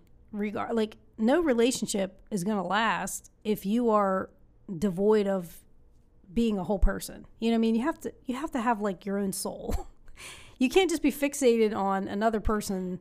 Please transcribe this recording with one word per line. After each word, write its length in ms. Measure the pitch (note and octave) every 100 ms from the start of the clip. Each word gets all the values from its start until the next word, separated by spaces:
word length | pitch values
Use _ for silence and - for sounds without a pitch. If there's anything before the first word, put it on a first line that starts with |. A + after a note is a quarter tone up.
| - - -
Regar-, 400 | G#3 G#3 G#3 G#3+
like, 240 | A#3 G#3+ - - -
no 240 | A3 D#4
relationship 800 | E4 A#3 A#3+ - - G#3 F#3+ - -
is 120 | G#3
gonna 220 | F3+ G#3 F3
last 640 | G3+ A3 F3 F#3 - - _
if 220 | G#3+ G#3 F#3+
you 240 | A3+ A#3
are 400 | G#3+ G3 F#3+ - - - _ - E3+
devoid 500 | G3+ F3 G3+ G#3+ G3
of 320 | G3 E3 - - - - - _ - -
being 240 | E3 A#3 G3+
a 60 |
whole 160 | E3+ G3+
person. 460 | G3+ F#3+ - - - -
You 100 | A3+
know 60 | A3+
what 40 |
I 20 |
mean? 140 | A3+ A3+
You 60 |
have 160 | C#4+ D#4+
to, 120 | - - -
you 100 | B3+
have 160 | D#4
to 100 | C4
have, 200 | A3+ G#3+
like, 240 | G#3 F#3 G3
your 120 | G3
own 140 | G3
soul. 540 | - G3 F3+ - - -
<laughs> 40 | - - - - - - -
You 100 | C4
can't 200 | F#4 F4+
just 120 | D#4+
be 100 | D4
fixated 640 | - C#4+ - B3+ A#3 G#3+
on 360 | G3+ G3 G3 G3
another 320 | G3+ A3+ G#3+
person. 580 | G#3 G#3+ G3+ F#3+ F#3 F3+